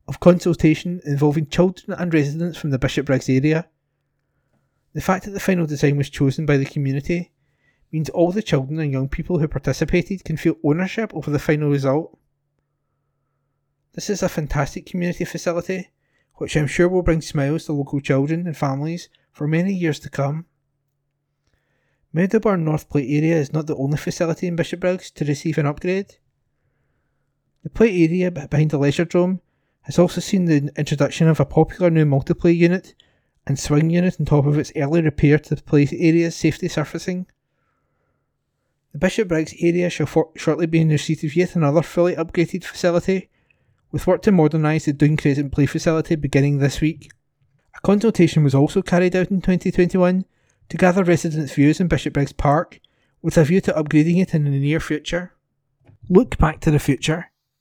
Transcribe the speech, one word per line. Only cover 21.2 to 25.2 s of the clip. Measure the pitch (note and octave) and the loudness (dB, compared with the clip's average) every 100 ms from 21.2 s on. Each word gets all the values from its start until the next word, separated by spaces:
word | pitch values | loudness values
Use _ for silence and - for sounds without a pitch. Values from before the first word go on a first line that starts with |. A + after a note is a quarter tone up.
| _ _ _ _ _ _ _ _ _ D#3 | _ _ _ _ _ _ _ _ _ -2
Meadowburn | F#3+ A3+ G#3+ F#3 | 0 0 0 0
North | D#3 D3+ - | -2 -4 -2
Play | D3 C3 | -4 -2
Area | D3 D#3 E3 | 0 0 0
is | C#3 | -2
not | D3+ D#3 | -4 -4
the | F#3 | -4
only | C#3 D3+ | -4 -4
facility | F3 - E3 D#3 F3+ | -4 -4 -4 -4 -4
in | E3 | -4
Bishopbriggs | - F3 F3+ F3+ - | -6 -4 -4 -4 -8
to | - | -6